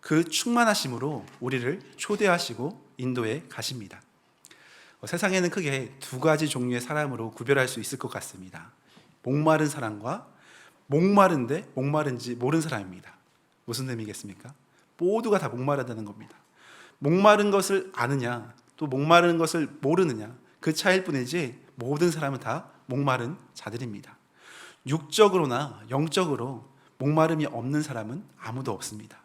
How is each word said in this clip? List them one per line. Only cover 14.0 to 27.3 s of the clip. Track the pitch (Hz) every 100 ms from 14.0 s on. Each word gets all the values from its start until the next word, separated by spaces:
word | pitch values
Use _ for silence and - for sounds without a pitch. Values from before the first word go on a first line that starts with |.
| 107 98 104 92 120 - _ _ _ -
모두가 | 175 220 226 202
다 | 131
목마르다는 | 120 131 139 123 113 104
겁니다. | 101 - - _ _ - - - _
목마른 | 143 175 208 208 208
것을 | 196 190 196 -
아느냐, | - 120 139 120 120 - - _ -
또 | 151
목마른 | 131 147 170 175 165
것을 | 160 170 147 -
모르느냐, | 131 170 175 110 107 123 _ _
그 | -
차이일 | 156 202 190
뿐이지 | 185 139 123 170 135 123 -
모든 | - 120 147 175
사람은 | 156 147 135
다 | 117 139 - - -
목마른 | 135 139 127 120 180 -
자들입니다. | - - 113 123 101 - - _ _ - - - - 131
육적으로나 | 156 151 - 208 180 147 123 147 110 110
영적으로 | 131 160 196 175 131 123 120 - _ _ _
목마름이 | 139 156 160